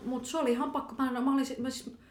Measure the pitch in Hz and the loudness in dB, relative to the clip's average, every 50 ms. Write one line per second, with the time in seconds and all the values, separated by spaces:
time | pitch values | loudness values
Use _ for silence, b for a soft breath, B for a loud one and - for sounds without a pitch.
0 | - 233 254 247 240 - - 320 302 247 240 240 294 285 - 285 269 - - - | -6 -4 -4 -4 -4 -2 0 2 2 2 2 2 0 0 -2 -4 -4 -4 -2 0
1 | 269 254 247 247 247 269 269 269 262 269 254 - 240 262 - - - - - B | 0 0 2 2 2 4 4 4 2 2 -2 -4 -4 -4 -4 -6 -8 -12 -14 B
2 | B B | B B